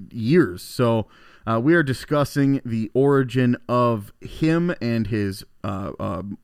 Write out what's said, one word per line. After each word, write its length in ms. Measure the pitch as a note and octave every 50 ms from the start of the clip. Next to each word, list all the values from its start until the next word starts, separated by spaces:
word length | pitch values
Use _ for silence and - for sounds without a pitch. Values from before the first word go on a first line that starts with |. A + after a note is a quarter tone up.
| G2 -
years. 540 | - A#2+ A2 A#2 D#3 F3+ C#3+ - F2 F2+ -
So, 440 | - - - B2 A#2 A2+ A2+ G#2 - - - - - - - -
uh, 160 | A2 A2+ A2+ A#2+
we 120 | D3 E3+
are 80 | E3+ D#3
discussing 760 | C3 B2+ - - - D3+ D3 C#3+ - - C#3+ C#3 C#3 C#3 C3+ -
the 240 | A#2+ A2+ A2+ A2 - -
origin 600 | B2 C3+ C#3+ C#3+ C#3 C3+ B2 G#2+ C3 B2+ B2 B2 - - -
of 420 | A#2+ B2 B2 A#2+ A#2 G#2+ G2+ G2+ - -
him 540 | - - - - D#3 D#3+ E3 E3+ F3 F3 - -
and 240 | A2+ A#2 A#2 A#2 A2
his, 400 | G#2 A#2+ G#2+ G2+ G2 G2 - - - _ _ -
uh, 280 | G2+ G2 F#2+ G2+ F#2+ - -
uh, 240 | - G2+ G2 F2 F#2 G2+ F#2+ -